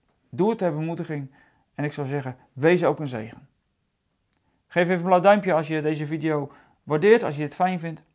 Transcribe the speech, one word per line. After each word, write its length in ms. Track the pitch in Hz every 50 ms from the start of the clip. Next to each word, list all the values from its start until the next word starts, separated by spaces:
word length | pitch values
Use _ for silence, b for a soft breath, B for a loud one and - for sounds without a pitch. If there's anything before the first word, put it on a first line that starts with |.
| _ _ _ _ _ -
Doe 180 | - 123 185 220
het 100 | 233 226
ter 160 | 190 175 147
bemoediging. 600 | 156 160 165 170 170 165 160 156 143 139 131 b b b b b b b b _
En 100 | - 147
ik 80 | 151 -
zou 140 | 147 143
zeggen, 300 | 131 143 143 131 131 123 b b b -
wees 320 | 123 139 165 180 160 170
ook 160 | 139 - -
een 80 | 151 135
zegen. 400 | 123 110 110 110 - - - _ _ _ _ _ _ _ _ _ _ _ _ _ _ _ _ _ _ _ _ _ _ _ _
Geef 180 | _ - 175 180
even 120 | 170 190
een 60 | 170 170
blauw 180 | 190 180 180
duimpje 320 | 175 202 208 208 180 185 160
als 160 | 160 151 147
je 140 | 160 156 147
deze 240 | 156 156 147 156
video 460 | 147 160 160 147 160 151 147 139 - b b b b b b -
waardeert, 380 | - 147 151 180 208 226 233 233
als 140 | 127 143
je 60 | 147 151
het 120 | 143 -
fijn 240 | - 180 185 185 170
vindt. 260 | 160 165 156 - _ _ _